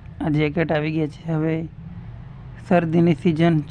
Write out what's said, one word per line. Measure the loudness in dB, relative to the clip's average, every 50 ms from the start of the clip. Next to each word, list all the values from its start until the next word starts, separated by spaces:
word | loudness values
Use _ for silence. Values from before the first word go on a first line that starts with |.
| -18 -18 -10 -6
આ | -2 0 2
જેકેટ | 2 2 2 2 0 0 0
આવી | 0 0 0 0 0
ગયા | 0 -2 -2 -4
છે. | -8 -6 -4
હવે | -2 0 0 0 -2 -2 -4 -8 -12 -14 -16 -14 -14 -14 -14 -14 -14 -14 -16 -16 -16 -16 -16 -16 -16 -16 -2
શરદીની | 2 2 4 4 4 4 4 4 4 4 4 2
સિઝન | 0 2 4 4 4 4 2 0 2